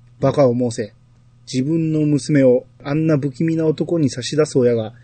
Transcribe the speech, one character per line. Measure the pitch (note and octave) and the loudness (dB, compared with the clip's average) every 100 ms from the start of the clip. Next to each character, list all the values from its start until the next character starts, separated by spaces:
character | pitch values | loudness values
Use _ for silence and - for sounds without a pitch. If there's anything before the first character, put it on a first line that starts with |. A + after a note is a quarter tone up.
| - - | -20 -4
「バ | C3+ | -2
カ | C3 C3+ | 2 2
を | A#2+ | 2
申 | B2 | -4
せ。 | A#2 G#2 _ _ _ _ _ - | -6 -10 _ _ _ _ _ -10
自 | B2+ | -6
分 | C3+ E3 D#3+ | -2 -2 0
の | D#3 | 0
娘 | D3+ D3 - D3+ | 0 0 2 4
を | C3 B2 - _ | 6 4 0 _
あ | - | -6
ん | D3+ D#3+ | -2 0
な | D3+ | 0
不 | C#3 | -2
気 | - | -4
味 | E3 D#3+ | -2 0
な | D#3+ | 0
男 | D3+ - E3+ | -2 -2 0
に | C#3 | -2
差 | B2+ | -2
し | A#2+ D3 | -6 -2
出 | - | 0
す | C#3+ | 2
親 | A#2+ A#2 | 2 0
が | A2 - | -4 -12